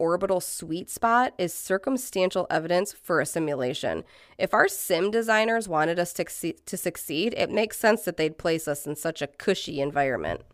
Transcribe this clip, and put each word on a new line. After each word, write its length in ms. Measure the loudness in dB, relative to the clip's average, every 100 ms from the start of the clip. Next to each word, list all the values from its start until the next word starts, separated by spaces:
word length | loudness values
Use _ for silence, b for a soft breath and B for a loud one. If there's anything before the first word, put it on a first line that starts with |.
orbital 400 | 2 2 2 0
sweet 500 | -2 -8 -6 -6 -8
spot 420 | -2 4 4 4 0
is 160 | -4
circumstantial 960 | -2 -2 -2 0 -2 -2 0 2 2 0
evidence 420 | 0 2 2 0
for 280 | -4 -2 0
a 60 | 0
simulation. 760 | 0 0 0 -2 -2 -2 -4 -6 b b b
If 160 | 2
our 140 | 4 4
sim 460 | 2 0 0 2
designers 560 | 0 2 2 4 0 0
wanted 320 | 0 2 2
us 120 | -2
to, 100 | -4
to 520 | -6 -6 -6 -8 -8 -6
succeed, 580 | -4 -6 -4 -2 0 0
it 140 | 0
makes 260 | 0 -2 2
sense 240 | 2 2
that 140 | 0 0
they'd 200 | -2 0
place 300 | 0 0 -2
us 180 | -4
in 120 | -4 -6
such 260 | -6 -4
a 60 | -8
cushy 520 | -4 -2 -2 -2 -4
environment. 600 | -2 0 0 0 -2 -6 -8